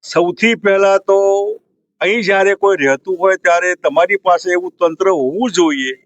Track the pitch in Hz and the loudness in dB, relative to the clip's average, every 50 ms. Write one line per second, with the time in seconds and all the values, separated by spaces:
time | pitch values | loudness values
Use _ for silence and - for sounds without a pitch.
0 | _ - - 165 175 175 170 - 214 233 226 - - 202 196 196 196 196 196 190 | _ -2 -2 0 0 0 -2 -2 0 0 0 0 0 0 2 2 2 2 2 0
1 | - - 196 196 196 196 196 196 202 208 214 - _ _ _ _ _ _ _ _ | 2 2 0 2 2 2 0 0 -2 -4 -8 -10 _ _ _ _ _ _ _ _
2 | - 185 208 240 208 175 196 196 190 196 196 190 202 196 196 180 143 139 135 135 | -4 -2 -2 -2 0 0 0 2 2 0 0 2 0 0 0 2 0 0 0 -2
3 | _ 190 185 170 180 190 190 - _ 185 170 175 180 180 180 - - 156 139 160 | _ -8 -6 0 0 0 0 2 _ 0 0 0 0 -2 -4 -2 -4 -2 0 0
4 | 175 180 202 196 _ 185 175 175 175 180 180 180 180 180 _ _ 180 170 160 _ | 0 0 0 -2 _ 0 0 0 0 -2 -4 -4 -4 -6 _ _ -2 -2 -2 _
5 | 190 190 185 160 135 127 151 196 247 247 175 180 170 156 147 135 131 127 131 - | 0 0 0 0 -2 -2 -2 -2 -4 -2 0 0 0 0 0 -2 -6 -8 -8 -10
6 | _ | _